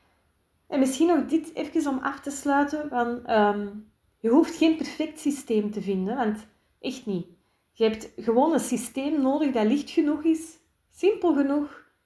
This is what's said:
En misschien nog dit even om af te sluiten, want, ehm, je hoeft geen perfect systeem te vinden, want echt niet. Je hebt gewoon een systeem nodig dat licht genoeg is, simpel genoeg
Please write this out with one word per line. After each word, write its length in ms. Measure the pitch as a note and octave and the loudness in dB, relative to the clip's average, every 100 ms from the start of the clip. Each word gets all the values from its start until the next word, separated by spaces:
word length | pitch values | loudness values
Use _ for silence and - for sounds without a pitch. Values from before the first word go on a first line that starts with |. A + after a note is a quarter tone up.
| _ _ _ _ _ _ - | _ _ _ _ _ _ -4
En 120 | C#4+ | 0
misschien 280 | C4 - E4 | 2 2 4
nog 180 | D#4+ - | 4 2
dit 280 | D#4+ - | -2 -4
even 380 | - D4 E4 D4 | -8 -4 -2 -2
om 80 | C4 | -2
af 200 | - C#4+ | -4 -6
te 120 | C#4+ | -10
sluiten, 580 | C4 C#4+ C#4 C#4+ D4+ D4 | -6 0 2 2 -2 -4
want, 360 | B3 A#3+ A#3+ - | -2 -2 -4 0
ehm, 420 | A3 G#3 G#3 G3+ G#3 - _ _ _ | 2 4 2 -4 -10 -18 _ _ _
je 100 | A3 | 2
hoeft 260 | C4+ - - | 4 4 2
geen 220 | D#4+ D#4+ | 2 2
perfect 420 | - - D#4 - | -4 -6 -8 -4
systeem 520 | D4 C#4+ - A3 G#3 | -4 -4 -2 0 0
te 100 | G#3 | -4
vinden, 340 | F#3 F#3+ F#3 C4 | -4 -2 -2 -2
want 320 | A3 G#3+ - _ _ _ | -2 -2 -8 _ _ _
echt 260 | - - - | -10 -8 -6
niet. 220 | F3+ E3+ - _ _ _ | -6 -6 -16 _ _ _
Je 120 | - | 0
hebt 280 | A3 G#3+ - - | 0 0 -10 -8
gewoon 380 | A3 A3+ D4+ | 0 2 4
een 60 | D4+ | 2
systeem 640 | - A#3+ - C4 C#4 D#4 | 0 -4 -4 -6 -2 0
nodig 300 | C4 C#4+ D4 | 2 2 2
dat 140 | A#3+ G#3+ | 2 2
licht 240 | D4 - | 0 0
genoeg 340 | - D4 D4+ | 0 0 2
is, 340 | E4 D#4+ - - _ _ _ | 0 0 -2 -18 _ _ _
simpel 420 | - F#4 A4 F4 | -2 0 2 2
genoeg 500 | C#4+ C#4 C#4+ D4 - _ _ | 2 2 0 -4 -10 _ _